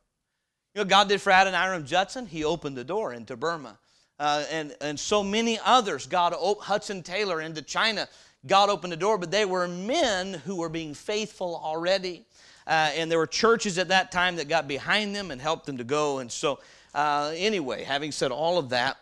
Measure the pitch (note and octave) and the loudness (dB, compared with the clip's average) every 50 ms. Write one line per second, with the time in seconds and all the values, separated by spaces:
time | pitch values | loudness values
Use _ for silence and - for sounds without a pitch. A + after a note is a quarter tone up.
0 | _ _ _ _ _ _ _ _ _ _ _ _ _ _ - G3+ G#3 F3+ F#3+ G3 | _ _ _ _ _ _ _ _ _ _ _ _ _ _ -6 -4 0 4 6 6
1 | G#3 G3 G3+ F#3 - G3+ F#3+ F#3 G3 G3 F#3 E3+ F3+ F#3+ F#3+ E3+ D3 B2 D#3+ F3+ | 6 4 2 0 4 6 6 8 6 6 4 0 0 0 -2 -4 -4 0 0 0
2 | G3+ F#3+ - C4 B3+ F3 D3+ D#3 D3+ D3+ E3+ D#3+ - C#3+ C#3 B2+ B2 C3+ F3+ G#3+ | 0 0 -4 -12 -12 -10 -6 -4 -2 -2 -2 -2 -4 -6 -8 -8 -6 -4 -4 -4
3 | A3 C3+ B2 A#2 A2+ - C3 A2+ C#3 E3 E3+ D#3 C3+ A2+ G2 _ _ _ _ _ | -4 -6 -8 -10 -12 -12 -8 -4 -4 -4 -4 -4 -8 -14 -20 _ _ _ _ _
4 | _ _ _ - D3 D3 D3 D3+ D3 B2+ D#3 D#3+ D3+ C#3+ - - C#3 D3 D3 C#3 | _ _ _ -2 0 0 2 0 0 -2 -4 -6 -6 -6 -8 -8 -6 -6 -6 -4
5 | - - G#3 G#3 G3+ G3 G3+ A3+ A3+ A#3 A3+ G3+ - F#3+ A#3+ C4 G#3 F#3+ D#3 B2+ | 0 2 2 2 2 2 0 0 2 0 0 0 2 4 4 4 4 2 -2 -6
6 | A#2+ C3 F3 F3+ F3 F3 F3 D3+ E3+ G3 G#3 G3+ - F3 G3+ G#3+ - - G3+ F#3 | -4 -2 0 2 2 2 0 0 0 0 0 0 -2 -2 -2 -2 -2 -4 -8 -8
7 | D3+ - F3 G3+ G#3+ F#3+ E3+ D#3+ D#3 D#3+ D#3+ D#3 C3+ - - F3+ G#3 A3+ G#3+ F3+ | -8 -6 -4 -4 -2 -2 -2 -4 -6 -6 -8 -10 -8 -4 -2 0 0 0 0 -2
8 | C#3 - - - - - _ _ - C3 F#3+ G3 G3+ G3+ G3+ - F3+ F3+ E3+ D#3 | -6 -8 -10 -20 -20 -20 _ _ 0 4 6 6 6 6 4 0 -2 -6 -4 -2
9 | F3+ G#3+ A3 F#3+ F3 D#3+ F3 G#3+ G#3+ F#3 F#3 F3+ F3+ F3 F3 F3+ F#3+ A3 C#4 F4 | 0 2 2 0 0 0 0 2 2 2 2 0 0 -2 -4 -4 -4 -2 0 2
10 | D4+ A#3+ G3 F3+ F#3 G3 F#3+ D3+ B2 F3 G3 E3+ E3 E3 D#3+ E3 E3 D3+ C#3+ - | 2 2 2 0 -2 -4 -8 -8 -8 -8 -6 -4 -4 -4 -4 -6 -8 -8 -10 -10
11 | - - G#3 G#3+ G#3+ - - - F#3+ F3 E3 D3+ D#3 D#3 D#3 E3 E3+ F3+ G3 G3 | -6 -4 -4 -4 -4 -6 -8 -8 -8 -8 -6 -6 -6 -6 -4 -2 0 2 2 2
12 | F3+ F#3 F3 D#3+ - _ _ - - - - - - - D#3+ D#3+ D#3 D3+ D3 D#3+ | 0 -4 -10 -10 -16 _ _ -20 -20 -20 -20 -10 -2 0 2 4 4 2 0 0
13 | E3 D#3+ E3 E3 D#3+ D3+ - - A3+ A3 A3+ A3 - G#3 E3 F3+ F3+ D#3+ F#3+ F#3+ | 0 2 2 2 2 0 0 2 4 4 4 4 2 -2 -2 -2 0 4 4 2
14 | F3 - - F3+ F3 F3+ F3 E3 C#3+ C#3+ D#3+ E3 C#3+ C#3 C#3+ C3 A2+ E3 F#3 G#3 | 2 2 0 0 0 0 0 -2 -2 0 0 0 0 0 -4 -4 -2 0 0 0
15 | G#3+ G3+ G3+ G3+ G3 E3+ C3+ B2 C#3 D#3 E3 D#3+ - D3 C#3 B2 A#2+ A#2 C#3+ D3+ | 0 -2 -4 -6 -6 -8 -8 -6 -2 -2 -2 -4 -4 -8 -8 -6 -4 -2 0 2
16 | D3+ D3 C#3 C3 B2+ A2+ - - - D3 C3 - - - - - - _ - C#3+ | 2 0 0 -2 -6 -8 -6 -2 -2 -2 -2 -2 -8 -20 -20 -20 -16 _ -2 0
17 | D3+ D3+ C#3+ D3 D3 D3+ E3 E3 F#3+ A3 G#3+ F#3 C#3+ B2 G#2+ F2 - - C#3 C#3+ | 2 2 2 0 0 -2 -2 -2 0 0 0 0 -2 -2 -4 -4 -4 -2 -2 -2
18 | D3+ D3+ C3 - D#3+ C3+ A#2+ C#3 D#3+ E3+ F3+ F3 C#3+ A#2 B2 A#2+ B2 C3+ - - | -2 -4 -2 -2 -2 0 0 0 0 0 2 0 0 0 0 0 0 0 -2 -6